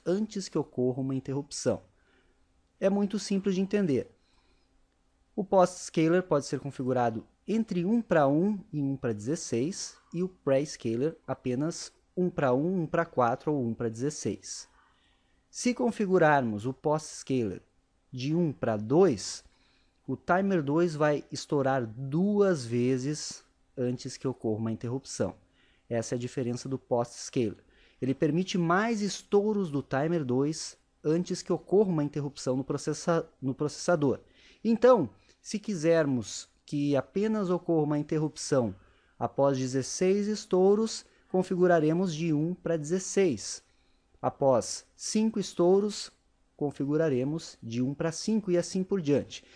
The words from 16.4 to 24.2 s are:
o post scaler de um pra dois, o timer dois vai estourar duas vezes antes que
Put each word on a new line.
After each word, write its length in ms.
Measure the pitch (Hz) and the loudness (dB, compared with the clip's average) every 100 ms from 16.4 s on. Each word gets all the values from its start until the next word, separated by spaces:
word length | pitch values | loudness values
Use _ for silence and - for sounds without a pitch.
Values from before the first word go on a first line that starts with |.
| 120 104 | 2 -2
o 80 | 120 | -4
post 360 | 135 156 151 - - | -4 -2 -2 -4 -14
scaler 460 | - 131 110 90 - _ _ _ _ | -4 0 0 -4 -12 _ _ _ _
de 240 | 127 135 | -8 -2
um 160 | 160 170 | 0 0
pra 280 | 123 117 107 | 0 -2 -2
dois, 680 | 107 147 190 104 - - - _ _ _ _ _ - | 2 4 4 2 -4 -12 -16 _ _ _ _ _ -10
o 100 | 127 | -8
timer 460 | - 180 196 185 | -2 0 2 0
dois 320 | 143 156 175 | 0 2 0
vai 280 | 151 151 143 - | 2 0 0 -4
estourar 560 | 139 - 147 131 135 117 | -12 -4 0 0 0 -2
duas 760 | 110 135 151 196 208 196 165 | -8 -4 0 0 4 4 2
vezes 800 | 117 120 123 131 131 151 - - _ _ _ - | 0 0 2 0 -2 -6 -8 -14 _ _ _ -6
antes 400 | 123 123 131 | -4 -4 -8
que 100 | - | -8